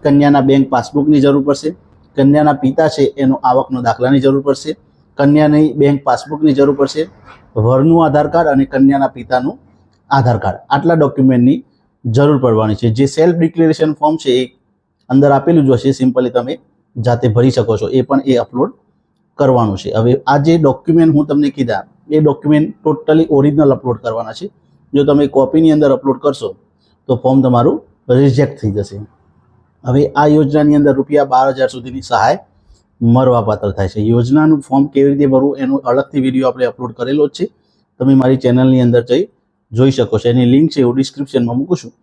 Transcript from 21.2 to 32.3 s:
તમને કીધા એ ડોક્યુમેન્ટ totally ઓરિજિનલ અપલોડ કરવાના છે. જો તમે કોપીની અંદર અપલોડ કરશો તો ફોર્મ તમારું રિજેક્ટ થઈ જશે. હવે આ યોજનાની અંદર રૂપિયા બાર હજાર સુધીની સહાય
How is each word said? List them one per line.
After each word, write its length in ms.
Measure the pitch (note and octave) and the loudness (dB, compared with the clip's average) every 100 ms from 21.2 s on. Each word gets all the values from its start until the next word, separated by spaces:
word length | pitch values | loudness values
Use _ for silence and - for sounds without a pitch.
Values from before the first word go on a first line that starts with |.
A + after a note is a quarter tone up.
| D3 | 0
તમને 240 | D3 C#3+ | -2 -2
કીધા 320 | C3+ A#2+ G2+ - _ _ | -2 -4 -4 -8 _ _
એ 100 | D3+ | 0
ડોક્યુમેન્ટ 540 | D3+ C#3 D3 D3+ D#3 - D#3+ | 0 0 0 0 0 -4 -4
totally 400 | D3 - D#3 D#3+ | -4 0 0 2
ઓરિજિનલ 420 | C#3+ C#3+ C#3+ D3 | 2 2 2 0
અપલોડ 240 | C#3 B2+ A2+ | 0 -4 -6
કરવાના 360 | A#2+ A2 A2+ | -6 -8 -10
છે. 180 | A2+ G3+ _ _ _ _ | -12 -16 _ _ _ _
જો 100 | C#3 | -2
તમે 220 | C#3+ C#3+ C#3+ | 2 2 0
કોપીની 440 | C3+ C3 D#3+ D#3+ | 0 0 2 2
અંદર 220 | D3+ D3 | 2 2
અપલોડ 260 | C3 C#3 B2+ | 0 -2 -2
કરશો 380 | D3 C3+ G#2+ F#2+ _ _ _ _ - | -4 -4 -8 -10 _ _ _ _ -6
તો 80 | B2 | -4
ફોર્મ 260 | C3 C3+ | 0 2
તમારું 400 | C3 B2 C3 D#4 _ _ - | 2 2 0 -2 _ _ -2
રિજેક્ટ 520 | B2+ C#3 B2 C#3 C#3 | 2 2 2 -2 -4
થઈ 100 | G#2+ | -6
જશે. 300 | G2+ G2 G2 G#2+ _ _ _ _ _ _ _ | -6 -8 -12 -18 _ _ _ _ _ _ _
હવે 280 | B2+ C3 C#3+ C#3+ | -4 0 0 0
આ 100 | D3+ | 2
યોજનાની 480 | D3+ C#3 D3 D3 | 2 2 0 2
અંદર 180 | D3 C#3+ | 2 2
રૂપિયા 320 | C3+ C#3 D3 | 0 0 -2
બાર 240 | C#3 C3 C3+ | 0 0 0
હજાર 200 | C3 C3 | -2 -4
સુધીની 320 | B2+ B2 C3 | -4 -14 -14
સહાય 380 | - A#2 A2+ | -6 -2 0